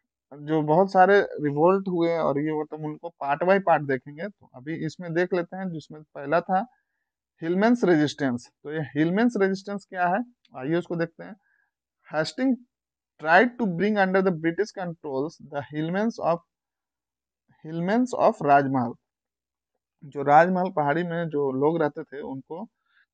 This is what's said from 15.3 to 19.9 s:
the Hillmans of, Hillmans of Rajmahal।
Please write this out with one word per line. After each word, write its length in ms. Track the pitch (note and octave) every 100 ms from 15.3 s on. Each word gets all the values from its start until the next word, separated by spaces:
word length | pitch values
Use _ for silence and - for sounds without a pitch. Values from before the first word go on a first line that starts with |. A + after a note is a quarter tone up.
| - A2+
the 100 | C#3+ C#3
Hillmans 380 | D3+ D#3+ F#3 A3+ - D#3
of, 120 | E3+ _ _ _ _ _ _ _ _ _ _ _ _ D#3
Hillmans 400 | E3 F3 A3+ B3+ -
of 140 | F3 A3+
Rajmahal। 500 | C#3+ C#3+ C#3 C3+ A#2+ - _ _ _ _ _ _ _ _ _